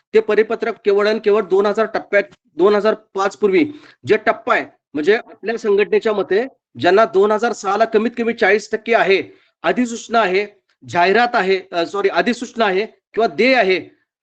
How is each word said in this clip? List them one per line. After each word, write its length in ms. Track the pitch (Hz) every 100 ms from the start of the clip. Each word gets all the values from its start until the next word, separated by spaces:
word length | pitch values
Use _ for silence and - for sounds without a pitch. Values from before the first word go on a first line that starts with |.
| _
ते 60 | 214
परिपत्रक 540 | 220 208 220 226 220 -
केवळ 240 | 208 202 208
आणि 100 | 220
केवळ 240 | 214 208
दोन 240 | 185 190 208
हजार 200 | 202 208
टप्प्यात, 280 | - - 202 202 _ _ -
दोन 180 | 190
हजार 200 | 208 208
पाच 420 | 214 _ 196 196 -
पूर्वी 360 | 208 185 147 - - _ 120
जे 100 | 214
टप्पा 380 | - - -
आहे, 120 | 202 131 _ _
म्हणजे 220 | 147 151 226
आपल्या 420 | - - 196 226
संघटनेच्या 540 | 220 202 190 202 220
मते 360 | 208 180 190 262 - _ -
ज्यांना 240 | 175 196
दोन 260 | 226 190 208
हजार 220 | 214 233
सहाला 320 | 208 196 202
कमीत 260 | 226 220 233 233
कमी 140 | 226
चाळीस 360 | 233 190 214 -
टक्के 220 | 214 226
आहे, 280 | 220 175 190 131 - _ _
अधिसूचना 580 | 165 196 247 226 - 226
आहे, 260 | 196 185 208 _ _ _ 127
जाहिरात 400 | 175 180 208 240
आहे, 260 | 240 190 190 -
अ, 140 | 175 165
सॉरी, 220 | 202 196
अधिसूचना 560 | 160 180 226 240 226
आहे 220 | 214 185 220
किंवा 400 | _ _ 202 220
देय 280 | 147 247
आहे 260 | 254 190 180 - _ _ _